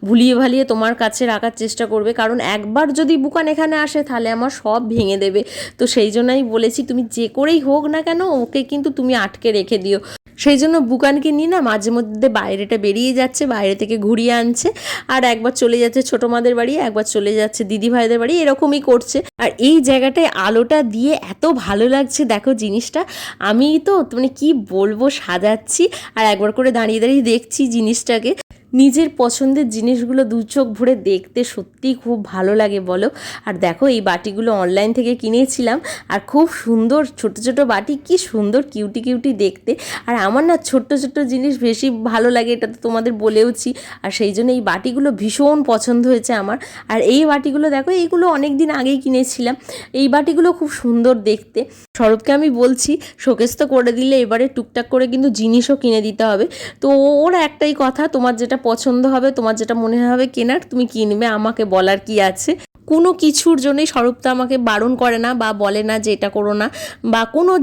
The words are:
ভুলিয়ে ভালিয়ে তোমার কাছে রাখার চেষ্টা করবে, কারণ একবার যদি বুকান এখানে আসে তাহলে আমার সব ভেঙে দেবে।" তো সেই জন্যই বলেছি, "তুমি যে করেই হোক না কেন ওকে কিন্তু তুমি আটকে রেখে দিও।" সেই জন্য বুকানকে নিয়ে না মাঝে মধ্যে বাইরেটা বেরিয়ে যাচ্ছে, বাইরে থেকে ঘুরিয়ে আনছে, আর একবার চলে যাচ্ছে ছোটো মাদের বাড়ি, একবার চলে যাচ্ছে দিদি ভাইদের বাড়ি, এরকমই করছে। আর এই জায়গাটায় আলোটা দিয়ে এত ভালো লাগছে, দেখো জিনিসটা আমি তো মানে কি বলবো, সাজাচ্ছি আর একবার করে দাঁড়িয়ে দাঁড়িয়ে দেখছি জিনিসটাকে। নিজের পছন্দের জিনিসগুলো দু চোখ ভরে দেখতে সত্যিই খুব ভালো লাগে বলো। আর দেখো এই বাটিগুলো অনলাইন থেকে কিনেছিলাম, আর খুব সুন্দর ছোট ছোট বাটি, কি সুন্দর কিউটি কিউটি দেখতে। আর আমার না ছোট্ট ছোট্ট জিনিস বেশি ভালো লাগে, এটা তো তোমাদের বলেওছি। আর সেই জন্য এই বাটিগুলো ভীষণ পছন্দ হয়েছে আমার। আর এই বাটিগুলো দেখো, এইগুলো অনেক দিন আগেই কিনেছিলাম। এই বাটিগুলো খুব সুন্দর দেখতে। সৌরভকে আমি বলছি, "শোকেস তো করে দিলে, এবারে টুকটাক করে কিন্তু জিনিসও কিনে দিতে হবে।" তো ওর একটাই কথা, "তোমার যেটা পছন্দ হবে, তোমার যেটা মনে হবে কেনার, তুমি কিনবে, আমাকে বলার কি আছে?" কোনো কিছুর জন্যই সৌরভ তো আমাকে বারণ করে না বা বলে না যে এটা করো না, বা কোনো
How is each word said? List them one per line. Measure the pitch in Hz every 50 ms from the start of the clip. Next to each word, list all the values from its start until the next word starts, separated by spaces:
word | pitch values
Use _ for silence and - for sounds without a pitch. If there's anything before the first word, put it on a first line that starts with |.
| -
ভুলিয়ে | 196 220 240 240 254 254
ভালিয়ে | 240 269 254 247 262 269
তোমার | 262 233 220 220 220 240
কাছে | 233 240 214 214 - 254
রাখার | 233 220 208 - 233 226
চেষ্টা | - 214 226 - - 240
করবে, | 208 214 220 208 214 233
কারণ | 233 226 220 233 247
একবার | - 143 196 214 208 208 214 269 311 294 277
যদি | 277 320 269 330 285
বুকান | 269 285 - 339 320 311
এখানে | 302 294 320 311 311
আসে | 311 302 294 - 302 294
তাহলে | 294 262 233 233 226
আমার | 226 226 240 269
সব | 262 - - 214 214 233 247 220
ভেঙে | 226 233 220 196 196 196
দেবে।" | 196 196 190 208 - - - - - - - _
তো | 247 247
সেই | - 254 214 214
জন্যই | 202 226 240 247 254 269 277
বলেছি, | 233 220 226 233 220 233 - 269
"তুমি | 247 254 247 254 226
যে | - - 233 214
করেই | - - 269 302 330 320
হোক | 277 269 277 294 294 294
না | 302 311
কেন | 311 339 330 330 370 381 320
ওকে | 269 240 233 - 277 262
কিন্তু | 262 - 285 277 302
তুমি | 277 - 254 254 262
আটকে | 233 202 196 - - - 233
রেখে | 220 208 185 190 240 202
দিও।" | 180 196 196 190 202 - - - _ - - -
সেই | - 277 285 269
জন্য | 277 320 330 330
বুকানকে | 285 226 247 247 269 277 277 294 269 311
নিয়ে | 294 294 311 320
না | 359 370
মাঝে | 294 240 214 214 196 220
মধ্যে | 226 240 240 214 214 214 226 269
বাইরেটা | 220 214 196 202 196 196 208 202 233 220
বেরিয়ে | 196 208 196 214 240 262 262
যাচ্ছে, | 247 262 262 262 - 294
বাইরে | 269 247 214 202 196 196
থেকে | 202 220 202 226 226
ঘুরিয়ে | 202 208 233 220 226 240 240
আনছে, | 233 233 233 240 - - 349 440 - - - - - - -
আর | 262 262 262
একবার | 247 233 226 220 240 262
চলে | - 254 233 240 240
যাচ্ছে | 240 233 233 269 262
ছোটো | - - 233 233 240
মাদের | 240 240 233 240 247
বাড়ি, | 233 233 247 277 311
একবার | - 240 208 214 214
চলে | 214 - 220 202 202 214
যাচ্ছে | 220 214 214 214 - 226
দিদি | 190 214 214 196 233
ভাইদের | 240 247 233 226 233 233
বাড়ি, | 233 240 330 349
এরকমই | 320 285 269 269 - 277 285 294
করছে। | 277 - 247 240 240 - - 277 - - _ _
আর | 226 214 - -
এই | 226 269 311 320
জায়গাটায় | 269 247 269 262 247 269 262 330 330 302 -
আলোটা | - 190 196 220 226 240 240 311 302 294
দিয়ে | 233 208 220 240 277 311 - - -
এত | 190 _ - 320 330
ভালো | 254 190 170 202 202 226 247
লাগছে, | 262 277 277 262 - - 302
দেখো | 233 220 208 208 262 269
জিনিসটা | 220 214 214 196 226 240 - - 302 359 - - - - - - _
আমি | - 196 214 226 262 294 302 311
তো | - - 403 381 294 - -
মানে | 233 254 262
কি | 262 - 277 302 320 262 202 -
বলবো, | 185 190 196 202 214 208 247 277
সাজাচ্ছি | 269 - - - 180 180 185 208 220 214 - - - - 339 - - - - - _
আর | 220 220
একবার | 214 208 190 202 208
করে | 214 - 262 262
দাঁড়িয়ে | 240 233 226 214 220 220
দাঁড়িয়ে | 214 240 269 277
দেখছি | 247 226 226 240 240 - - - 277 254
জিনিসটাকে। | 226 233 220 214 233 226 - - 240 226 214 240 339 - - _ - _ _ _ -
নিজের | 254 269 277 240 285 330 320 - -
পছন্দের | 254 240 240 - 269 269 269 285 302 240
জিনিসগুলো | 214 320 311 240 254 240 233 240 254 262 269
দু | 220 220 233
চোখ | 226 220 - 277 269 233
ভরে | 220 202 233 247 262
দেখতে | 220 185 190 196 185 185 - _ 240 247
সত্যিই | 240 - - 185 _ _ _ - 262 262
খুব | 254 - 233 240 226 208
ভালো | - - 190 185 190 208
লাগে | 220 214 208 202 202
বলো। | 190 180 180 185 196 240 - - - - - - _
আর | - 202
দেখো | 175 190 180 165 - 269 277
এই | 254 226
বাটিগুলো | 202 196 180 175 - 214 196 196 226 233 220
অনলাইন | 202 185 180 185 196 208 214 233
থেকে | 247 247 240 247
কিনেছিলাম, | 240 - 220 220 240 269 262 - - 247 233 226 302 339 - 622 - - _
আর | - 202 196 -
খুব | - 285 320 330
সুন্দর | - - - 226 233 226 220 240 269 302 302 - - -
ছোট | - 220 208 214
ছোট | 214 247 254 254
বাটি, | 285 247 226 196 208 - 294
কি | 277 - - 349 359
সুন্দর | - - - 220 208 202 214 262 294
কিউটি | 285 - 214 208 202 202 247
কিউটি | 226 254 254 247 240 277 254
দেখতে। | 196 202 190 - - _ - 269 - - - - - -
আর | - 240
আমার | 233 196 196 214 262 302
না | 339 349 320
ছোট্ট | 330 - - 262 226 - 285
ছোট্ট | 277 269 262 269 302
জিনিস | 294 247 247 262 254 285 277 240
বেশি | 233 240 226 - - 269 247 220 220
ভালো | 240 220 226 226 247
লাগে, | 247 240 233 233 240
এটা | 233 - 214
তো | 220 -
তোমাদের | - 233 226 226 226 240 233
বলেওছি। | 214 208 220 220 214 220 240 233 - - 262 247 - - - - -
আর | _ 190
সেই | 196 - 226 202 202
জন্য | 196 233 254
এই | 254 254
বাটিগুলো | 220 196 170 185 190 254 240 254 277 285
ভীষণ | 247 185 202 220 208 - 285 285 302 302 285
পছন্দ | - 233 226 233 - 240 240 240 254
হয়েছে | 262 233 233 - 247
আমার। | 214 196 196 214 269 - - - - - _
আর | 214 226
এই | - 185 247 277 311
বাটিগুলো | 302 294 285 277 294 262 294 302 311
দেখো, | 285 269 269 359
এইগুলো | 370 370 349 330 370 349 349 359
অনেক | 330 277 277 294 285 269
দিন | 320 302
আগেই | 302 285 254 262 277 269
কিনেছিলাম। | 262 269 262 254 262 254 - - 247 233 254 - - - - - - - _
এই | 254 277 277
বাটিগুলো | 240 294 294 320 330 294 330 359 349
খুব | 349 320 294
সুন্দর | - - - 247 233 233 233 247 254 226 202
দেখতে। | 208 208 208 - _ _ - 247 - - - - _ _
সৌরভকে | - 240 220 220 214 220 -
আমি | 277 285 302 311
বলছি, | 254 233 247 247 262 247 - - 285 349 - - - _
"শোকেস | - - 240 - 226 240 - -
তো | 302 285
করে | 269 262 247 240
দিলে, | 240 233 254 262 269 269
এবারে | 247 208 220 226 254 269
টুকটাক | 262 - 226 - _ 240 240 -
করে | - 254 254 254
কিন্তু | 233 262 262 277
জিনিসও | 220 208 220 226 226 247 233 - 277
কিনে | 269 285 247 226 220
দিতে | 214 220 202 - 226
হবে।" | 220 208 196 220 359 - - - - - _
তো | - 277 277 277 269 277
ওর | 294 285 302 339 359
একটাই | 359 320 294 302 - 294 302 302
কথা, | 294 285 262 254 - 294 311
"তোমার | - 269 247 254 247
যেটা | 220 240 240 254 262
পছন্দ | 254 240 226 226 - 269 247 247 254 269
হবে, | 269 262 247 269
তোমার | 269 269 233 226 220
যেটা | 220 226 214 233
মনে | 226 226 220 226 240
হবে | 240 240 247 254 254 262
কেনার, | 262 - 233 233 254 370
তুমি | 349 - - 247 254
কিনবে, | 233 - 220 220 208 208 208 233
আমাকে | 233 220 214 214 220 233 - 220
বলার | 202 185 190 185 190 196 196
কি | 196 - 220 208
আছে?" | 196 190 185 190 - - 339 359 - - _ - _ -
কোনো | 311 320 339 359 370
কিছুর | 370 - 302 294 - - 339 330 277
জন্যই | 254 277 285 277 311
সৌরভ | 311 - 277 233 240 254 254
তো | - 262
আমাকে | 254 254 254 247 269 262
বারণ | 240 233 214 208 220 240 254
করে | 240 247 247 233 226
না | 226 240 254
বা | 240 226 214 214
বলে | 202 208 196 196 208 214
না | 220 220 220
যে | 214 214
এটা | 208 196 - 202
করো | - 214 208 208 208
না, | 208 208 247 - - - - - - -
বা | 233 226 226 226
কোনো | 226 - 294 349 359 370 359